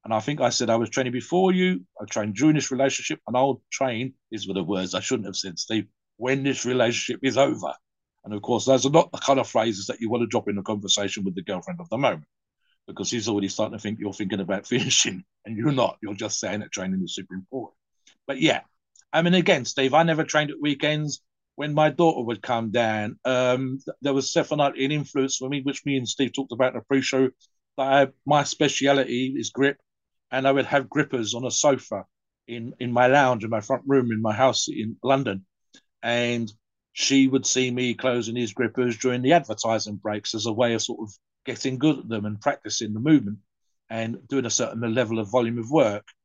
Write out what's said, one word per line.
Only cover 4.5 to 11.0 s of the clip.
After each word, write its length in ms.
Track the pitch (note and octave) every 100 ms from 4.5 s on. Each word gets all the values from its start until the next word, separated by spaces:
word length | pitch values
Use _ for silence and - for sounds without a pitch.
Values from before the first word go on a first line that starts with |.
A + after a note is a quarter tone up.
| F#2+
the 80 |
words 320 | F2 F#2+ F#2 F#2
I 40 |
shouldn't 280 | - B2 G2
have 100 | F#2
said, 220 | F#2+ E2
Steve, 260 | - A2 G2+ _ _ _
"when 260 | B2 C3+
this 220 | C#3 B2+ F3+
relationship 540 | B2+ A#2 A2+ - A#2
is 140 | C3+ B2
over." 360 | E3+ - D#2 - _ _ _ _ G2+
And 80 |
of 80 | G#2
course, 240 | - A2+ C3
those 200 | C3 C#3
are 60 |
not 200 | D#3 -
the 60 | -
kind 200 | - C3+
of 80 | A#2
phrases 380 | A2+ A2+ G2 G2
that 160 | -
you 80 | A2
want 120 | A#2+
to 60 | A#2
drop 220 | A2+ G#2
in 80 | G2+
a 60 |
conversation 600 | F#2+ G#2+ G2 G#2